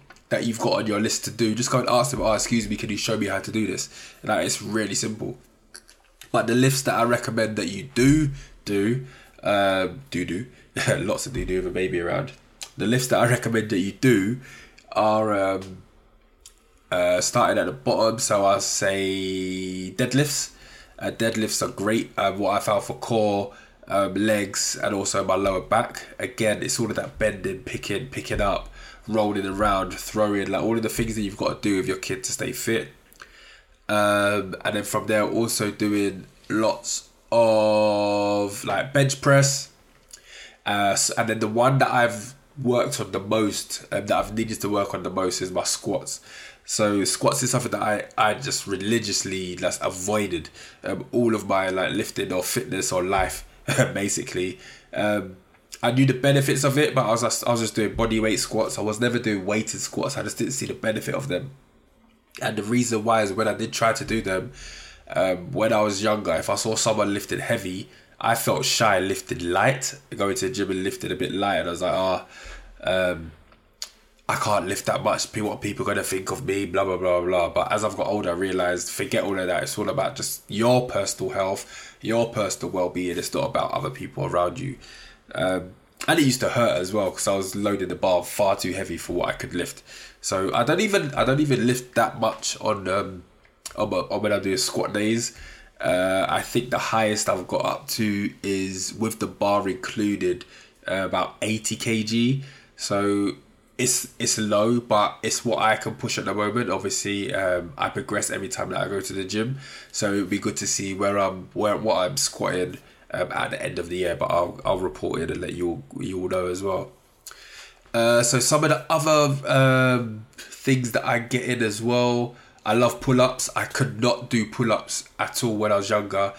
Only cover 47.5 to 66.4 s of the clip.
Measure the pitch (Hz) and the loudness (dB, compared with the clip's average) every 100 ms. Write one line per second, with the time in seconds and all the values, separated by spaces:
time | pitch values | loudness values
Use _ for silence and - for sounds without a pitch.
47.5 | - 113 104 101 104 - - 107 101 139 | 0 -2 -2 0 -2 -2 2 2 2 -4
48.5 | - 98 95 98 - 104 92 98 95 92 | -6 -4 -4 0 0 0 -2 -2 -4 -6
49.5 | 87 90 - - 90 90 107 101 87 76 | -4 -2 -2 -4 -4 -2 0 0 -4 -8
50.5 | - - - 95 95 - 117 117 107 98 | -16 -20 -12 -6 -6 -2 2 2 2 2
51.5 | 98 95 92 90 101 110 - 98 92 87 | 0 2 0 0 -2 -4 -4 -2 -2 -2
52.5 | - 78 92 90 92 90 98 92 - - | -2 -2 -2 -2 0 2 2 0 -4 -14
53.5 | - - 135 - 98 101 - - 92 92 | -10 -2 2 2 0 -2 -2 -4 -4 -4
54.5 | 90 - - _ - 104 107 95 90 _ | -6 -16 -20 _ -2 0 0 -4 -12 _
55.5 | _ _ - 120 127 135 127 139 139 139 | _ _ -4 0 4 4 4 4 4 2
56.5 | 131 143 127 151 131 107 113 117 - - | 2 2 2 2 2 2 2 0 0 0
57.5 | 120 110 - 104 - 113 110 110 107 - | 0 0 0 0 0 0 2 2 0 0
58.5 | 110 110 - 107 104 120 117 113 101 92 | -2 -2 -2 -4 0 0 0 0 -2 0
59.5 | 107 110 - - - - - 104 - 120 | -2 -2 -6 -6 -4 -4 -4 -6 -4 -4
60.5 | - 107 - 110 107 - - - 90 67 | -4 -6 -4 -4 -2 -4 -4 -2 -4 -4
61.5 | - _ _ _ _ _ _ _ - 110 | -14 _ _ _ _ _ _ _ -8 -4
62.5 | 104 104 123 113 113 107 113 101 95 110 | -4 0 0 2 0 2 2 2 0 0
63.5 | 98 113 - 113 110 135 110 95 92 131 | 0 -4 0 0 0 -2 -2 0 -2 -4
64.5 | - - - - - - - 95 87 87 | -10 -16 -16 -18 -20 -4 0 2 0 -4
65.5 | - 110 107 107 95 110 107 90 80 | 0 2 4 2 2 0 2 0 0